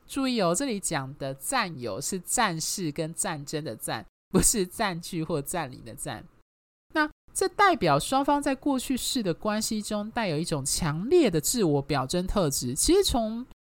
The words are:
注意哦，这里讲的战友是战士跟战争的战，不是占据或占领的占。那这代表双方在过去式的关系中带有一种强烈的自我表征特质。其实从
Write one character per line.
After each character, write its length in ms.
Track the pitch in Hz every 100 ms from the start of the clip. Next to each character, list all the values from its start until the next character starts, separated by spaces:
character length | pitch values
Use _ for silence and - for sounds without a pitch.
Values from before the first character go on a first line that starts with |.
| -
注 200 | - 262
意 140 | 240
哦， 120 | 175
这 120 | 180
里 160 | 277 202
讲 360 | - 160 135 143
的 140 | 139
战 440 | 135 - 262 196 147
友 220 | 117 98
是 180 | - 190
战 420 | - - 214 160
士 300 | - - 175
跟 240 | 170 160
战 300 | 170 196 151
争 180 | 143 156
的 140 | 151 110
战， 280 | - 127 - _ _
不 120 | 185
是 240 | - 226 180
占 340 | - 208 170
据 220 | - 170
或 180 | 156 156
占 300 | 143 175 151
领 140 | 123
的 100 | -
占。 300 | 147 151 110 - _ _ _ _ _ _
那 140 | 320 302 - -
这 160 | - 381
代 280 | - 403 339
表 200 | 175 143
双 280 | - 269
方 180 | 277 285
在 100 | 285
过 240 | 269 294 262
去 200 | - 254
式 260 | - 254
的 100 | 196
关 300 | 165 214 214
系 180 | 214 214
中 300 | 202 208 214
带 160 | 240 208
有 100 | 151
一 80 |
种 200 | 170 151
强 440 | 135 - 156 151 220
烈 220 | 359 262
的 100 | 165
自 220 | - 247
我 180 | 180 143
表 240 | 139 143
征 220 | 135 180 190
特 240 | 214 170
质。 240 | 175 123
其 180 | 135 -
实 120 | 370
从 420 | 381 254 220 226 254 - _